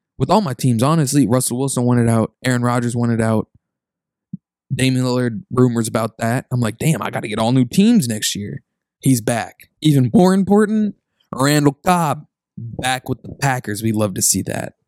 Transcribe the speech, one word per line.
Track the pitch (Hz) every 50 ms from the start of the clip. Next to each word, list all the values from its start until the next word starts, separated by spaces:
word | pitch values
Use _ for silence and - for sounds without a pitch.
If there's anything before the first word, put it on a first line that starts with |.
| _ _ _
With | - 135 -
all | 175 214
my | 208 139 123
teams, | - - 131 117 110 123
honestly, | 143 165 165 147 131 143 147 127
Russell | 95 120 127 - - 120 123
Wilson | 139 135 - 127 123
wanted | 123 123 120 117 117
out. | 113 110 107 - - _ -
Aaron | 131 127 120 120
Rodgers | 120 120 127 120 120 113
wanted | 120 117 117 117 110
out. | 113 110 110 110 - - _ _ _ _ _ _ _ _ _ _ _ _ _ _ _ _ - - _ _ _ _ _ _ 135
Damian | 123 131 131 131 127 127
Lillard, | 127 123 123 123 120 113 98 - -
rumors | 123 123 127 123 117 117 110
about | 110 - 113 110 110 - -
that. | 120 113 120 139 - -
I'm | 131 123
like, | 117 107 107 -
"Damn, | - 156 156 101 -
I | -
gotta | - 127 - 110
get | 104 107
all | 113 117 127
new | 131 127
teams | 120 - - 196 226 240 214 131 120
next | 110 104 - - -
year." | 101 101 101 - - - _ _ _ _ _ _ _
He's | - 135 131 117
back. | 107 123 120 110 92 92 - _ - _ _ _
Even | - 156 143 139 127 117 -
more | - 180 185 190
important, | 196 190 180 202 208 214 202 220 214 214 202 - - _ _ _ _ _ _ -
Randall | 123 135 143 147 151 147 143 139 - _
Cobb | 185 180 175 165 147 127 151 - _ _ _ _ _ _
back | - 117 117 107 - 127 127 127 131 - -
with | 127 - -
the | - -
Packers. | - - 139 131 123 - 104 104 104 110
We | 113 107
love | 107 107 104 90
to | - -
see | - - 92 -
that. | - - - - - - _ _